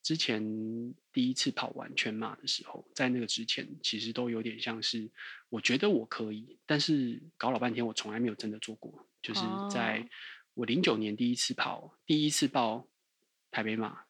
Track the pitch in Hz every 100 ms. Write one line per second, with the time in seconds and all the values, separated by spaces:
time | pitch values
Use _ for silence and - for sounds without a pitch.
0 | - 160 - 113 107 110 110 117 120 -
1 | _ - 127 127 139 - 120 - - 139
2 | 117 110 - - 117 - - - - -
3 | 127 127 113 - 113 - 87 78 - 110
4 | 110 117 123 113 110 110 - 113 113 117
5 | 110 - - - _ 113 104 131 208 160
6 | 110 - 110 107 120 - - 151 147 151
7 | 123 117 - _ 120 123 120 113 117 110
8 | 107 107 120 107 107 110 - 110 - -
9 | - _ - 190 110 190 202 202 113 220
10 | - - - - _ - 113 143 180 110
11 | 107 107 120 120 - - - - - _
12 | - 151 151 147 - 139 117 113 - _
13 | _ _ _ _ _ - 110 110 107 -